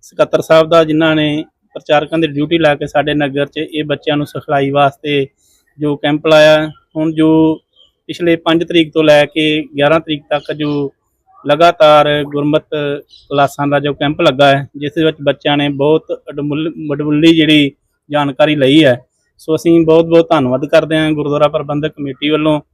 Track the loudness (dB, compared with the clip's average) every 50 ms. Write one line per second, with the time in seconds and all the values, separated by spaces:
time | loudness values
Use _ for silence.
0 | _ -20 _ -4 -4 -2 -2 -4 0 2 2 2 4 4 4 2 2 2 0 0
1 | 0 0 0 0 0 -2 -2 -4 -8 _ _ _ _ _ _ -20 _ 0 0 0
2 | 0 -2 -4 -4 -4 -2 -4 -6 -4 -2 -2 0 0 0 0 -2 -4 -4 -4 -4
3 | -2 -2 -2 -2 -2 -4 -2 -4 -6 -6 _ -10 -10 -8 -8 -8 -4 -4 -6 -6
4 | _ -4 -2 -2 -4 -6 -10 -14 -8 -4 -2 -2 -2 0 0 2 0 0 0 _
5 | -8 -4 -2 -2 -4 -4 _ _ _ _ _ _ _ _ _ _ -4 -4 -4 -2
6 | -2 -4 -4 -2 0 2 4 6 6 6 4 2 0 -4 -10 _ _ _ _ -6
7 | -4 -4 -2 0 2 2 4 4 2 2 0 -4 _ _ _ _ _ _ _ _
8 | _ _ -10 -6 -2 -2 -2 0 _ -2 0 0 -2 0 0 0 0 0 _ 0
9 | 2 4 4 4 2 0 _ -4 -2 -2 -2 -4 -6 -8 -4 -2 0 2 2 0
10 | -2 -4 -10 -10 -6 _ -6 -6 -6 -8 -8 -6 -4 -4 -4 -4 -6 -6 _ _
11 | _ _ _ _ _ _ _ _ _ -4 0 4 4 2 4 _ 4 6 6 6
12 | 4 2 0 -2 -4 -4 -6 -4 -4 -2 -2 -2 -4 _ -8 -6 -4 -4 -6 -8
13 | -10 _ _ _ _ _ -2 0 0 0 0 -4 -4 -2 -2 -2 -2 -4 -6 -4
14 | -4 -4 -2 0 0 0 2 4 4 4 4 2 -2 -8 _ -10 -10 -8 -4 -2
15 | -2 -2 -2 _ -4 -4 -4 -2 _ -2 -2 0 -2 -4 -2 -2 0 2 0 0
16 | -2 _ -12 -12 _ -14 -10 -8 -6 -6 -6 -4 -6 -6 -8 -10 -8 -8 -6 -4
17 | -2 -2 0 2 4 4 4 4 2 2 2 2 2 0 -4 _ _ _ _ _
18 | _ _ -4 -2 -2 -2 0 _ 0 0 2 0 2 2 4 4 4 4 2 0
19 | _ _ _ _ _ _ _ _ -6 -4 -4 -2 0 2 2 2 4 4 4 2
20 | 2 4 4 2 4 4 0 0 0 0 -2 -4 -4 0 0 -2 0 0 -2 -2
21 | -2 -2 -2 -4 -4 -4 -2 0 0 0 0 -4 -6 -4 -6 -6 -6 -6 -8 -8
22 | -10 -10 -10 _ -4 -2 -2 0 0 0 -2 -2 -4 _